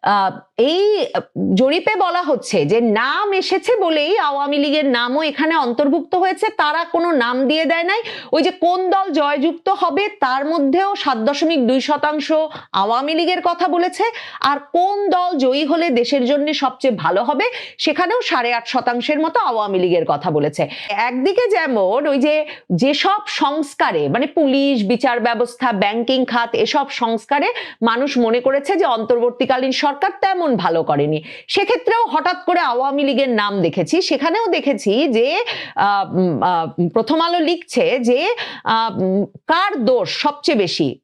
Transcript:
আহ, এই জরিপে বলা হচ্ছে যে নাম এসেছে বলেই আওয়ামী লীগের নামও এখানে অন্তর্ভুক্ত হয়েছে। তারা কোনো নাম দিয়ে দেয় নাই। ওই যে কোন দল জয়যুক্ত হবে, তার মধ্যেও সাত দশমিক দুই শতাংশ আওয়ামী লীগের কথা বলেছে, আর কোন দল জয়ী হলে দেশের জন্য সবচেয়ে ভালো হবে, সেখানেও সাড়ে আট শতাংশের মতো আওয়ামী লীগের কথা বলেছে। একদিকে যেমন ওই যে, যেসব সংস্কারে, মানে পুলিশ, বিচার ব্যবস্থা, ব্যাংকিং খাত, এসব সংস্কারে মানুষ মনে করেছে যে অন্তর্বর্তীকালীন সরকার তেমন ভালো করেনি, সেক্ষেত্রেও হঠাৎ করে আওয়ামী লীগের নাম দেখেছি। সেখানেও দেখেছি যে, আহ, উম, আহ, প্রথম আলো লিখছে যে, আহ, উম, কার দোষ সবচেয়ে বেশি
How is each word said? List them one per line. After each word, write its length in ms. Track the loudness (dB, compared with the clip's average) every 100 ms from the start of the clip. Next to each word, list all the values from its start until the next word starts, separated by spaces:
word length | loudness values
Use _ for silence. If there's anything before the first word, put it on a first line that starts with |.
| 2
আহ, 180 | 2 0 -4 -16 0 0
এই 120 | 2 2 2 0 -4 -8 -6 0 2
জরিপে 340 | 4 2 0 0 0
বলা 160 | 0 0
হচ্ছে 280 | -2 0 -2 2
যে 80 | 2 2 2
নাম 280 | 0 -2 0 -2
এসেছে 300 | 0 -2 0 0 2
বলেই 280 | 0 0 0 0
আওয়ামী 280 | -2 -2 0
লীগের 240 | 0 0 0 0
নামও 240 | 0 -2 -2
এখানে 220 | 0 0 0 0
অন্তর্ভুক্ত 480 | 0 0 0 0 0
হয়েছে। 240 | 0 0 -4 0
তারা 200 | -2 0 -2
কোনো 160 | -2 0 0
নাম 120 | 0 0 0
দিয়ে 160 | 0 0
দেয় 160 | 0 0
নাই। 100 | -2 -4 -12 -4 0
ওই 60 | 0
যে 60 | 0 0
কোন 140 | 0 0
দল 140 | 0 0 0
জয়যুক্ত 480 | 0 0 -2 -2 -2 0
হবে, 220 | 0 0 -2 -2
তার 200 | -2 0 0
মধ্যেও 380 | 0 2 2 0 -2
সাত 160 | -2 0 0
দশমিক 340 | 0 0 2 2
দুই 100 | 2 0
শতাংশ 380 | 0 0 -2 0 0 0 -6 -6 -2
আওয়ামী 320 | 0 0 0 0
লীগের 220 | 0 0 0
কথা 180 | 0 0 2
বলেছে, 300 | 0 0 -2 -2 -14 -4 -2
আর 80 | -2 -2 0
কোন 220 | 2 0 0 0
দল 140 | 0 0
জয়ী 200 | 2 2 2
হলে 160 | 0 2 2
দেশের 240 | 2 0 2
জন্য 160 | 0 0 0
সবচেয়ে 360 | -2 0 -2 0
ভালো 180 | 0 0 0
হবে, 160 | 0 -2 -4 -14 -4
সেখানেও 360 | -2 0 0 0 0
সাড়ে 200 | 0 0 -2
আট 80 | -2
শতাংশের 460 | -2 0 -2 -2 0 0
মতো 120 | 0 0
আওয়ামী 280 | 0 0 0
লীগের 220 | 2 2 2
কথা 180 | -2 0 0
বলেছে। 260 | -2 -2 -4 -4 -8 -4 -2
একদিকে 360 | 0 0 2 2 0
যেমন 440 | 0 0 2 2 0
ওই 60 | 2 2
যে, 100 | 0 -2 -10 _ 0
যেসব 400 | 2 2 2 0 -2 -2
সংস্কারে, 600 | -2 0 -6 -2 0 0 0
মানে 120 | 0 0 0
পুলিশ, 380 | 2 2 2 2 2
বিচার 260 | 0 0 0 0
ব্যবস্থা, 400 | 0 -2 -2 -2 0
ব্যাংকিং 360 | 0 0 0 0 2
খাত, 200 | 0 -2 0 0
এসব 220 | 0 -2 -2
সংস্কারে 480 | -2 -2 0 0 0 -2 -8 -4 -2
মানুষ 220 | 0 0 2 2
মনে 140 | 2 2
করেছে 260 | 0 0 0
যে 40 | 2 0
অন্তর্বর্তীকালীন 760 | 0 2 2 0 0 0 0 0
সরকার 280 | -2 0 -2 0
তেমন 260 | -2 0 0 0
ভালো 180 | 2 0 0
করেনি, 300 | 0 0 -2 -6 -20 -4
সেক্ষেত্রেও 500 | -2 0 0 2 0 2
হঠাৎ 260 | 0 -2 -2 0
করে 160 | 0 0
আওয়ামী 300 | 0 -2 0 0
লীগের 240 | 2 0 0
নাম 120 | 0 0 0
দেখেছি। 300 | 0 0 0 0
সেখানেও 360 | 0 0 0 0 0
দেখেছি 380 | 0 -2 0 0 2 2
যে, 100 | 2 0 -4 -8 -10 -2 0
আহ, 200 | 0 -2 0
উম, 160 | 0 2 0
আহ, 160 | 0 -2 -2 0 0
প্রথম 220 | 0 0 0
আলো 140 | 0 0
লিখছে 360 | -2 -2 0 2 2 2
যে, 100 | 2 0 -2 -6 -8 -2
আহ, 180 | 0 -2 -2
উম, 180 | 0 0 -2 -6 -2
কার 200 | 0 0 0 0
দোষ 180 | 2 0 -2
সবচেয়ে 380 | -2 -2 0 2
বেশি 260 | 0 0 -2 -2